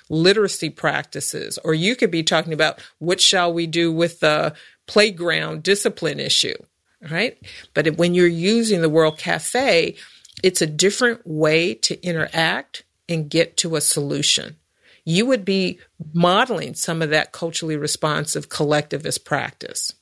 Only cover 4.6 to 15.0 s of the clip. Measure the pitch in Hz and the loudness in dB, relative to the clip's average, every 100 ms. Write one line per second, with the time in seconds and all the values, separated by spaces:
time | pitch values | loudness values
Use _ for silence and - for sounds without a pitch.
4.6 | - _ - 214 220 170 170 160 156 160 | -20 _ -2 2 2 2 -2 -2 -2 -6
5.6 | 170 202 160 - 156 147 135 - - - | 0 0 0 -2 -6 -4 -2 0 -2 -4
6.6 | - _ _ _ 156 165 247 - - - | -14 _ _ _ -8 -4 -4 -6 -20 -20
7.6 | - - 156 151 175 180 175 170 185 233 | -6 0 0 2 2 4 4 4 2 2
8.6 | 220 185 165 160 156 156 170 170 - 240 | 2 2 4 4 4 2 -4 -4 -2 0
9.6 | 269 170 170 - - - - - 185 180 | 2 2 2 -6 -18 -20 -20 0 0 2
10.6 | 156 151 185 - 247 - - 156 156 160 | -2 2 0 2 0 -2 -6 0 2 4
11.6 | 175 226 - - 180 160 - 160 160 214 | 2 -2 -4 -4 -6 -4 -4 0 -2 -2
12.6 | - - _ _ - 165 147 160 - - | -8 -20 _ _ -6 -4 -2 0 0 -2
13.6 | 170 156 - 151 143 143 - - - 156 | -2 0 0 0 -2 -2 0 0 -4 -16
14.6 | _ _ _ _ | _ _ _ _